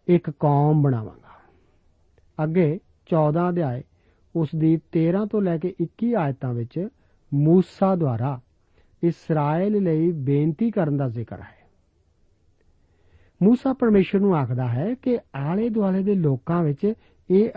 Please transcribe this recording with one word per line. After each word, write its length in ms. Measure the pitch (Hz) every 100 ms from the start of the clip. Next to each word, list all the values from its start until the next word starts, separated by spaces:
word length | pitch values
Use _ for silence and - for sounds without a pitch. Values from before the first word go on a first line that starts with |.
| -
ਇੱਕ 220 | 175 -
ਕੌਮ 520 | - 147 143 147 156
ਬਣਾਵਾਂਗਾ। 1600 | 139 117 101 - - - _ _ _ _ _ _ _ _ _ -
ਅੱਗੇ 360 | 156 180 151 175 _ _ -
ਚੌਦਾਂ 440 | 165 151 165 180
ਅਧਿਆਏ 340 | 175 139 123 - _ _ _ _ 165
ਉਸ 140 | 151 160
ਦੀ 220 | 160 160 -
ਤੇਰਾਂ 340 | 165 165 190 214
ਤੋਂ 140 | 214
ਲੈ 160 | 190 165
ਕੇ 160 | 180 -
ਇੱਕੀ 340 | 165 - 233
ਆਇਤਾਂ 400 | 220 143 131 131
ਵਿੱਚ 340 | 120 117 156 202 _ _ _ -
ਮੂਸਾ 640 | 143 151 185 170 - 190 185
ਦੁਆਰਾ 440 | 143 113 131 127 - _ _ _ _ -
ਇਸਰਾਏਲ 800 | 170 - - 156 147 165 202 208
ਲਈ 280 | 185 156 170
ਬੇਨਤੀ 580 | 160 131 143 156 147 226
ਕਰਨ 260 | 208 151 143
ਦਾ 100 | 131
ਜ਼ਿਕਰ 320 | 117 110 95
ਹੈ। 160 | - - _ _ _ _ _ _ _ _ _ _ _ _ _ _ _ _ _ -
ਮੂਸਾ 320 | 190 240 269
ਪਰਮੇਸ਼ਰ 460 | 262 233 202 175 196
ਨੂੰ 160 | 202 160
ਆਖਦਾ 320 | 123 127 123
ਹੈ 260 | 123 196
ਕਿ 240 | 254 254 233 - 135
ਆਲੇ 340 | 143 190 233
ਦੁਆਲੇ 340 | 220 196 190
ਦੇ 100 | 196 196
ਲੋਕਾਂ 480 | 151 131 - 175
ਵਿੱਚ 300 | 156 139 202 226 _ _ -
ਇਹ 200 | 185 226